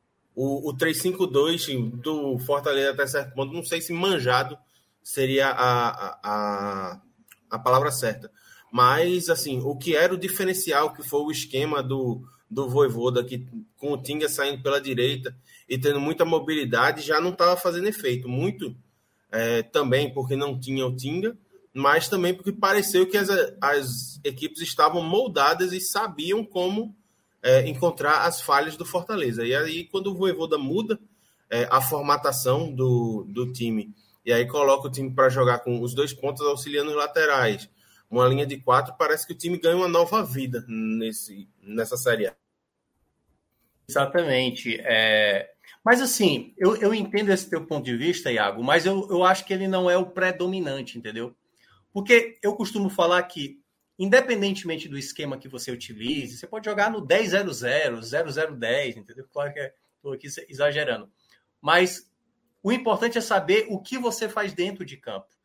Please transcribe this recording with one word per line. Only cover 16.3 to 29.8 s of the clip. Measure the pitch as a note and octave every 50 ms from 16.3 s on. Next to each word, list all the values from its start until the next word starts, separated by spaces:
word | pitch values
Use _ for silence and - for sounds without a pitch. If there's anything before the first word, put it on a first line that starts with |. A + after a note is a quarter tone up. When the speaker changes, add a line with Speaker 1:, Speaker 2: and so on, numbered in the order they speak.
| E3 D#3+ C#3 D3 D#3 D3+ C#3 A#2+ A#2 A#2 B2 D3 D#3 D#3
Speaker 1:
já | D3 C#3+ D#3 D#3
não | E3 F3+ F3+
tava | - E3+ F3 F3+
fazendo | F3 - F3+ E3+ F3 F#3 G#3
efeito. | G#3 - - C3 B2 B2 B2+ B2
Muito, | B2 C3 D#3 G3 G#3 - F3 C3 B2 - _ _ _ _ _ _ _ _ _ _
é, | - A2+ A#2 A#2 A#2+ A#2 A2
também | - - D3+ C#3+ B2+ B2 C3+ D3 C#3+ B2+
porque | C3+ C3 B2+ C#3
não | C3+ C#3+ C#3+ C3+ C3
tinha | B2+ C3 C3+ C3+ C3
o | B2+ B2+
Tinga, | B2+ B2+ C#3 D#3 F3+ G3 A3+ A#3+ - _ _ _ _ _ _ _
mas | C3+ C#3 A3+ D3 E3 A#3+ -
também | G#3 F#3+ F3 F3 F#3
porque | F#3 - G3+ G3
pareceu | - - F#3+ G3 G3+ G3 G3+ - F3+ F#3
que | F#3 F#3+
as, | G#3 G3+ F#3+ G3 F#3 D3+ - - -
as | - C#3 C#3+ C#3+ C3+ B2+ A#2+ - - - - - -
equipes | D3 C3 C3 D3+ D#3 - - E3+
estavam | - - - D3+ D3+ D#3 F3 E3
moldadas | D#3+ F3+ G#3+ C4 A#3+ E3 D3 C#3 D3 E3 E3+ F#3 F#3 F3+
e | F#3
sabiam | F#3 - - G3+ A3 G#3+ E3 C#3+ D3+ F3 G3 A3 A3
como, | A3 - F#3 F3+ F#3 G3+ G#3+ A#3 A3 - _ _ _ _ _ _ _ _ _ -
é, | B2 C3 C3 C3 D#3
encontrar | D3 C3 F3 F3 E3 - C#3+ D3 D#3 C#3+ C3
as | E3+ E3 -
falhas | - - C#3+ C#3 D3+ D#3+ D#3
do | D#3 E3+
Fortaleza. | - - F3+ E3+ - A3 G3+ D3+ B2 A2+ A#2+ A#2
E | A#2 C3
aí, | C#3+ D#3 D#3+ D#3+ E3